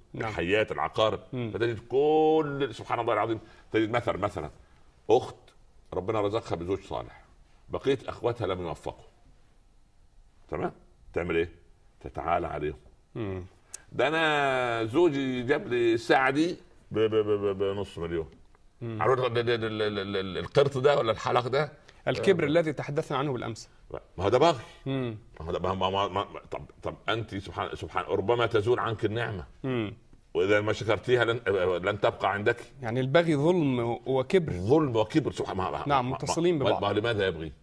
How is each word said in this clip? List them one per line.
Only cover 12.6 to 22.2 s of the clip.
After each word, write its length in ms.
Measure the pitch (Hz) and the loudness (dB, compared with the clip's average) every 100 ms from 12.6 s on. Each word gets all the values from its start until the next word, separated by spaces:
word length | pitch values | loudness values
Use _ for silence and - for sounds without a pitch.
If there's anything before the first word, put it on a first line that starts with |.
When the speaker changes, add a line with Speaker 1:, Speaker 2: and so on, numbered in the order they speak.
| 76 71 - - _ 131 | -6 -8 -16 -20 _ -10
Speaker 1:
مم. 300 | 101 92 90 - _ - - | -8 -8 -12 -20 _ -20 -8
Speaker 2:
"ده 160 | - 131 | -2 0
أنا 800 | 160 160 147 139 131 123 113 110 | 2 2 2 2 0 0 -2 0
زوجي 580 | 135 175 139 135 127 | 4 4 2 -2 -2
جاب 240 | 120 143 104 | 0 0 0
لي 260 | 120 117 | 2 2
الساعة 360 | 113 - 143 131 | 2 4 4 4
دي 280 | 139 170 - - - - | 2 0 -4 -14 -20 -6
ب-، 80 | 104 | 0
ب-، 160 | 110 110 | 2 2
ب-، 300 | 104 104 101 | 2 2 0
ب-، 120 | 98 | 0
بنص 400 | 98 101 95 - | -2 -2 -6 -8
مليون". 320 | 82 85 78 - - - - - | -4 -4 -6 -12 -20 -20 -20 -14
Speaker 1:
مم. 200 | 120 110 | -8 -2
Speaker 2:
عارف 180 | 113 127 | 2 2
ال-، 180 | 123 117 | 2 0
ال-، 120 | 117 | 0
ال-، 320 | 117 110 107 | 0 -2 -2
ال-، 340 | 107 101 98 101 | -2 -2 -4 -4
ال-، 220 | 95 85 | -4 -6
القرط 400 | 87 139 143 131 | 0 4 4 4
ده 200 | 143 143 | 2 4
ولا 140 | 113 | 2
الحلق 360 | 104 123 127 127 | -2 0 0 2
ده؟ 240 | 135 147 - - - 139 | 0 -2 -6 -20 -8 -4
Speaker 1:
الكبر 360 | 127 | 0